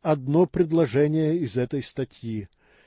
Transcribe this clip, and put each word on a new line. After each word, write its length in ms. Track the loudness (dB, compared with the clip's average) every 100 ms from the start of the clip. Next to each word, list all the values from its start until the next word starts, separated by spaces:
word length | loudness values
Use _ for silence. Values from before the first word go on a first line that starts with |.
одно 440 | -2 -2 0 2 2
предложение 920 | 2 0 2 2 2 2 2 0 0
из 200 | -2 -4
этой 260 | -4 -4
статьи. 640 | -6 -8 -8 -8 -10 -8 -10 _ _ _